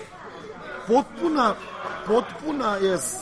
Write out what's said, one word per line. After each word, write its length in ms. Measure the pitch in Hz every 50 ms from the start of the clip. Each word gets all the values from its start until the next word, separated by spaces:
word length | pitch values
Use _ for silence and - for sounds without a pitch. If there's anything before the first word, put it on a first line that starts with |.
| - - - - - - - - - - - - - - - - - -
Potpuna, 680 | 220 262 233 - - 233 339 339 311 302 247 220 190 - - - - - - - - - - -
potpuna 680 | 208 233 240 - - - - 302 302 285 254 220 208
je 220 | 196 196 190 185 170 - - - -